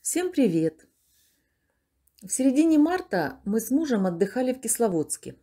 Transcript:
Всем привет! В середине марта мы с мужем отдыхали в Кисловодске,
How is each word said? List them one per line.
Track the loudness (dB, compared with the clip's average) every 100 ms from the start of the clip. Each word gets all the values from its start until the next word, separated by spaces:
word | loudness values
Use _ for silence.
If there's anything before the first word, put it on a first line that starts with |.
Всем | -4 -4 -2
привет! | 2 2 2 -2 -6 _ _ _ _ _ _ _ _ _ _ _ _ _ _
В | -10
середине | 0 2 4 4 4
марта | 4 0 -2 -2 -4 -6 -4
мы | -4
с | 0
мужем | -2 0 0
отдыхали | 0 0 -2 -2 -4
в | -4
Кисловодске, | -6 -2 0 0 -4 -8 -12 -20